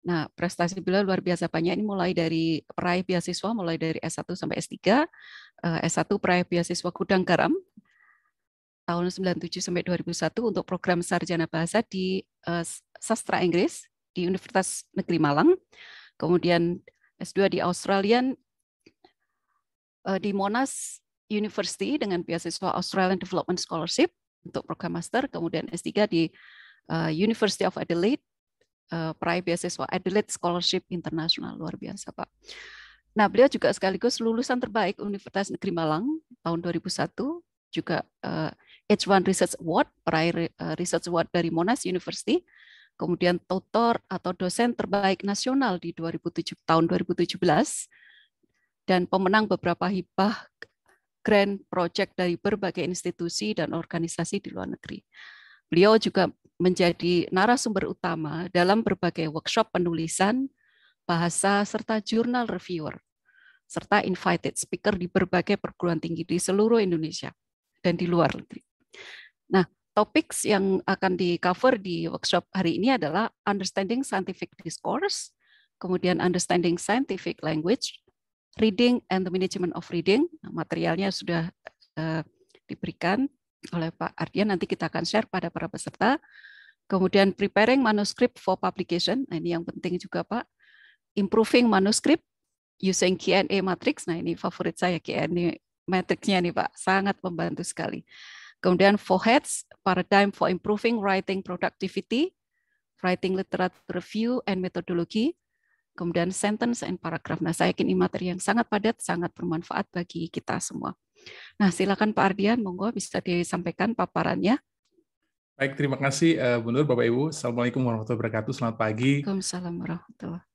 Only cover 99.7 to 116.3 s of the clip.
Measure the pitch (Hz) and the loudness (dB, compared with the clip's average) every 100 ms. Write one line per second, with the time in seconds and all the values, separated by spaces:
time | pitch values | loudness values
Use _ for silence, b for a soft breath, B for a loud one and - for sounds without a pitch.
99.7 | _ - 185 180 196 202 - 160 185 - | _ 0 0 4 4 4 2 0 0 0
100.7 | 208 226 233 196 190 190 196 190 180 190 | 0 0 0 0 0 0 -4 -4 -4 -4
101.7 | _ 190 - - 233 359 _ _ _ _ | _ -6 -6 -2 -2 -2 _ _ _ _
102.7 | _ _ _ 185 180 185 190 190 185 185 | _ _ _ -2 0 0 -2 -4 -2 -2
103.7 | _ - 180 - 214 233 254 - 185 180 | _ -10 -10 -6 -4 -2 -2 -2 -4 -2
104.7 | - - 175 170 214 262 - _ _ _ | -6 -4 -2 0 0 0 -2 _ _ _
105.7 | _ _ - 175 170 170 185 208 214 240 | _ _ -6 -2 0 0 0 -2 0 -2
106.7 | 240 151 180 165 165 - 160 156 170 180 | -2 -4 -6 -6 -8 -6 -4 -2 0 0
107.7 | - - 185 180 - 180 180 - 233 - | 0 0 2 0 0 -6 -4 0 0 0
108.7 | 208 220 233 - 180 170 - 175 165 175 | 0 0 -2 -4 -4 -4 -6 -4 -4 -4
109.7 | - 214 180 175 170 165 - - 190 - | -6 -4 -6 -8 -8 -8 -8 -4 -6 -6
110.7 | - 69 - _ B B B B B 202 | -8 -10 -10 _ B B B B B 2
111.7 | 175 196 196 220 214 196 196 196 247 196 | 4 0 2 2 4 2 2 2 2 -2
112.7 | 180 202 240 - 190 185 175 170 180 175 | -4 -4 -4 -6 -6 -2 -2 -2 -4 -4
113.7 | - 196 - - - 165 180 185 269 _ | -2 -2 0 -2 0 -2 0 2 0 _
114.7 | _ _ _ _ _ _ _ _ _ 139 | _ _ _ _ _ _ _ _ _ -4
115.7 | 139 143 135 139 143 165 | 0 -2 0 0 4 4